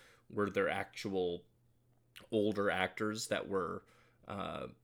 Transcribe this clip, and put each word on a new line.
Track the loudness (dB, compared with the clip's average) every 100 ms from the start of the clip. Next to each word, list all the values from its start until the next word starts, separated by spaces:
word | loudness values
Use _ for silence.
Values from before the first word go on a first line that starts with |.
| -20 -20 -6
were | -2 0
there | 2 2
actual | 0 -4 -6 -2 2 2 0 -8 _ _ _ _ _ _ -20 0
older | 2 4 2 2
actors | 2 0 0 -4 -2 -2
that | -2 0
were, | -2 -2 -4 -12 -20 -20 _ -10
uh, | -6 -6 -6 -8 -12